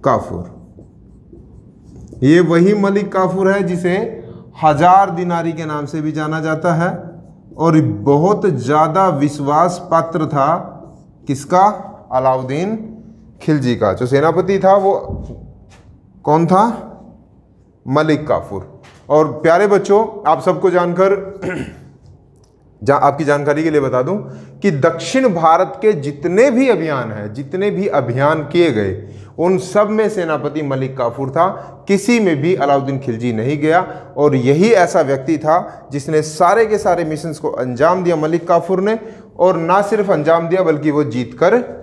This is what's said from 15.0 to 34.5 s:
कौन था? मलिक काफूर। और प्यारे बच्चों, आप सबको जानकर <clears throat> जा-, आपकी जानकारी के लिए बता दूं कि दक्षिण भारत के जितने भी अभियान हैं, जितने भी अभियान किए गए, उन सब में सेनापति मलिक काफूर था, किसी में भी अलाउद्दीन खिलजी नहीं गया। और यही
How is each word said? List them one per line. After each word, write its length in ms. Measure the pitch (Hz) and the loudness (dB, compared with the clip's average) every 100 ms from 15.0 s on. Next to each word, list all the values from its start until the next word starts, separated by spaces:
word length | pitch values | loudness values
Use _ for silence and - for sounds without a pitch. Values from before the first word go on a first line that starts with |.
| - - - - - - _ - - - _ - | -4 -12 -12 -16 -20 -20 _ -20 -20 -20 _ -10
कौन 220 | - 156 170 | 0 2 4
था? 400 | 185 233 - - - - - _ _ _ _ _ _ - | 2 2 -2 -12 -20 -20 -20 _ _ _ _ _ _ -2
मलिक 400 | 139 156 147 151 | 0 2 0 0
काफूर। 520 | 92 - 98 87 - - - - | -4 -4 -12 -14 -20 -20 -20 0
और 240 | 147 156 | 2 2
प्यारे 340 | - 165 170 202 | 0 2 4 4
बच्चों, 640 | 196 - 202 220 - 147 | 2 4 2 2 -2 0
आप 100 | 165 | 0
सबको 300 | 185 160 180 | 0 0 2
जानकर 720 | 175 175 175 190 196 - - | 2 0 2 2 2 -4 -10
<clears throat> 260 | - 170 - - - - - - _ _ _ _ _ _ | -8 -8 -10 -14 -20 -20 -20 -20 _ _ _ _ _ _
जा-, 180 | 107 139 | 0 4
आपकी 240 | 143 139 | 4 2
जानकारी 400 | 147 147 143 147 | 0 0 0 0
के 60 | 160 | 2
लिए 100 | 151 | 0
बता 220 | 131 123 | 0 -2
दूं 140 | 131 202 - - - - | -2 -4 -8 -16 -20 -4
कि 100 | 202 | -2
दक्षिण 580 | 147 165 - - 262 262 | 2 0 -2 -4 0 0
भारत 440 | 165 165 165 185 - | 2 2 4 2 0
के 100 | 214 | 0
जितने 580 | 175 139 143 175 185 269 | 0 -4 -6 -2 2 4
भी 180 | 240 269 | 4 2
अभियान 440 | 196 160 139 123 | 0 0 -4 -4
हैं, 220 | 107 107 | -8 -10
जितने 360 | 107 139 185 202 | -10 -10 -4 -4
भी 160 | 175 196 | -2 -2
अभियान 560 | 143 123 120 143 160 | -2 -2 0 0 0
किए 280 | 147 170 170 | -2 2 2
गए, 360 | 110 98 90 - - - - | 2 -2 -4 -12 -18 -20 -4
उन 200 | 170 185 | 0 0
सब 300 | - 208 208 | 0 0 0
में 200 | 214 214 | 0 -2
सेनापति 540 | 208 165 151 143 147 | -2 -4 -4 -4 -6
मलिक 340 | 143 135 135 135 | -4 -4 -4 -2
काफूर 320 | 117 117 135 | -4 -4 -6
था, 180 | 147 175 - - - - | 0 0 -2 -14 -20 -2
किसी 320 | 196 202 240 | 0 2 2
में 160 | 202 151 | 2 0
भी 180 | 160 | 0
अलाउद्दीन 440 | 185 139 139 131 135 | 0 2 2 0 -6
खिलजी 340 | 135 113 120 | -6 -4 -4
नहीं 260 | 110 120 151 | -2 -2 -2
गया। 240 | 151 165 185 - - - | 2 2 0 -10 -14 0
और 180 | 147 | 2
यही 360 | 131 123 | 2 2